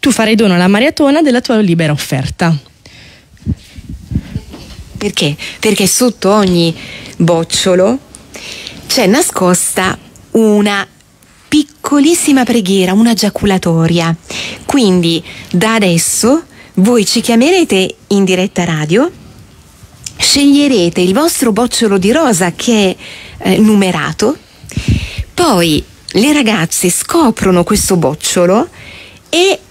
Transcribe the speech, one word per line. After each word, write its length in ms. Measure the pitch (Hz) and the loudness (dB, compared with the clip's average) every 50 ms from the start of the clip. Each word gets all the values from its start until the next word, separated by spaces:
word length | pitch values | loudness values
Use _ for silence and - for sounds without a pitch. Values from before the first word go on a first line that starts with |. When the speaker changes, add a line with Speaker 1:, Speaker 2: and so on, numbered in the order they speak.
| - | 2
Speaker 1:
Tu 80 | 285 | 0
farai 240 | 226 - 226 214 220 | 0 2 2 2 2
dono 180 | 208 226 202 180 | 2 2 2 2
alla 140 | 175 180 185 | 2 4 2
Mariatona 540 | 202 208 240 302 320 - 311 277 277 311 | 2 2 2 0 0 2 0 2 2 2
della 180 | 330 294 247 240 | 2 2 0 0
tua 180 | 254 - 254 214 | 0 0 0 0
libera 340 | 214 185 170 165 165 156 147 | 2 2 2 0 0 0 -2
offerta. 600 | 143 - - - 127 - - - _ 180 165 160 143 - - _ _ _ - - - - - - - _ _ - - - - - - - - - - - - - - - - - - - - - - - - - - - - - - - - - - | -4 -4 -4 -4 -4 -4 -6 -4 _ 0 0 0 -2 -4 -10 _ _ _ -20 -20 -20 -20 -20 -20 -20 _ _ -20 -14 -8 -8 -8 -8 -8 -20 -20 -20 -16 -16 -16 -16 -14 -6 -6 -6 -6 -6 -12 -12 -12 -12 -20 -20 -20 -20 -20 -20 -20 -18 -14 -6
Speaker 2:
Perché? 360 | - 208 180 - 180 147 147 - - - - - | -6 -6 -4 -2 -2 -2 -4 -4 -10 -16 -12 -4
Perché 260 | - 220 214 - 202 180 | -2 -2 0 0 0 0
sotto 420 | - - 247 247 - - - 190 | 0 0 0 0 -2 0 0 0
ogni 460 | 202 214 202 190 - 175 170 165 165 - - - - - - - - | 2 2 2 2 2 0 0 -2 -2 -6 -12 -18 -18 -18 -18 -20 -4
bocciolo 840 | - 175 165 175 165 165 165 - - - 202 180 180 180 208 247 269 - - - - - - - - - - - - - - - - - | -2 0 2 2 0 0 -2 -4 -2 0 2 2 2 2 2 0 -2 -6 -14 -20 -20 -20 -20 -20 -18 -16 -16 -16 -16 -16 -18 -18 -18 -10
c'è 220 | - - - 233 180 | -4 -2 0 2 2
nascosta 880 | 208 285 359 - - 190 185 180 180 180 - - - - 185 185 - - - - - - - - | 2 2 0 -2 -2 -2 0 0 0 0 -2 -4 -4 -4 -4 -4 -6 -8 -14 -20 -20 -20 -20 -4
una 540 | - 226 226 220 208 208 208 208 202 196 202 - _ _ _ _ _ _ - _ _ _ _ - | 0 2 2 4 4 2 2 0 -2 -4 -6 -8 _ _ _ _ _ _ -20 _ _ _ _ -2
piccolissima 960 | - 302 294 - - _ _ - 285 285 277 302 339 330 - - 285 269 247 | 0 0 0 0 -6 _ _ 0 2 2 4 4 2 2 2 2 2 2 2
preghiera, 480 | 214 233 233 202 180 196 196 185 180 | 2 0 0 0 0 0 0 2 2
una 220 | 185 208 226 233 233 | 2 2 2 2 2
giaculatoria. 1000 | - - 208 - - - 202 196 185 - 180 165 165 165 165 165 170 165 165 170 165 - - - - - - - - - | 0 -2 -2 -2 -2 -2 0 0 0 0 0 0 2 2 2 2 0 0 0 -2 -4 -6 -14 -14 -12 -12 -12 -14 -14 -8
Quindi 580 | - - 285 226 202 185 180 175 170 165 160 165 - - - - - | -2 0 2 2 4 2 2 2 0 -2 -2 -4 -8 -18 -20 -16 -4
da 260 | - 175 180 220 226 | -2 0 0 0 0
adesso 680 | 226 202 185 170 170 170 - - - - 220 269 330 339 - - - - - - | 0 0 2 0 0 -2 -2 -4 0 0 2 2 0 -2 -6 -20 -20 -20 -8 -2
voi 300 | - 185 214 247 240 202 | 0 2 4 4 2 2
ci 160 | - - 240 | 0 -2 -2
chiamerete 720 | 214 - 233 226 240 302 370 381 330 - 208 190 190 - - _ - _ | 0 2 2 2 4 4 4 2 2 2 0 0 0 -2 -6 _ -6 _
in 180 | 202 196 196 | 0 0 2
diretta 400 | 185 185 180 185 208 - - 175 | 2 2 0 0 -2 -2 -4 -4
radio, 440 | 170 165 156 151 151 165 214 277 349 381 - - - - - - - - - - - - - - - - - - - - - | -2 -2 -4 -2 0 0 0 0 0 -4 -10 -20 -20 -20 -20 -20 -20 -20 -20 -20 -20 -20 -20 -20 -20 -20 -20 -20 -20 -10 -4
sceglierete 840 | - - - 277 285 285 277 285 294 285 269 214 175 170 165 - | -2 -2 0 2 4 4 4 4 4 2 2 2 2 0 0 0
il 140 | 180 180 190 | 0 2 2
vostro 400 | 233 311 339 330 - - 233 208 | 2 0 0 0 0 0 0 0
bocciolo 440 | 202 240 240 - - 233 214 196 196 | 0 0 -2 0 0 0 2 0 2
di 140 | 180 196 | 2 2
rosa 400 | 240 311 330 262 220 160 185 175 | 2 2 2 2 0 0 -2 -4
che 440 | 165 - - - 240 214 202 185 180 - - - - - - - - - | -4 -4 -2 0 0 2 2 0 -2 -4 -12 -20 -20 -20 -20 -20 -18 -8
è, 140 | - - | -2 -2
eh, 60 | 185 - | 2 4
numerato, 800 | 220 214 214 202 196 185 175 160 147 147 160 - - 220 294 - - - - - - - - - - - - - - - - - - - - | 4 4 4 4 2 2 0 -2 -4 -6 -4 -2 -2 -2 -2 -4 -10 -20 -20 -20 -20 -10 -8 -6 -2 -2 -2 -2 -2 -8 -10 -10 -12 -10 -4
poi 480 | - 349 330 233 180 170 165 151 143 - - - - - - | -2 0 2 2 2 2 2 0 -2 -4 -6 -18 -20 -20 -4
le 260 | - 180 220 294 302 | 0 0 2 2 2
ragazze 560 | 294 269 214 208 180 160 165 - - - 180 | 2 2 0 0 0 -2 -4 -4 -2 -2 -2
scoprono 720 | 175 - - - - 339 330 240 220 - - 190 185 175 170 | -2 -2 -6 -2 0 2 2 2 0 0 0 2 2 2 2
questo 320 | - 208 202 - - 196 | 0 0 -2 0 0 0
bocciolo 720 | 175 151 131 147 160 - - - 185 175 175 190 220 302 349 - - - - - - - - - - _ _ | 0 0 0 -2 -4 -6 -4 0 0 2 2 2 0 0 -2 -8 -20 -20 -20 -20 -20 -20 -20 -20 -20 _ _
e 300 | - 330 359 392 359 - - - | -2 0 0 0 0 -2 -6 -18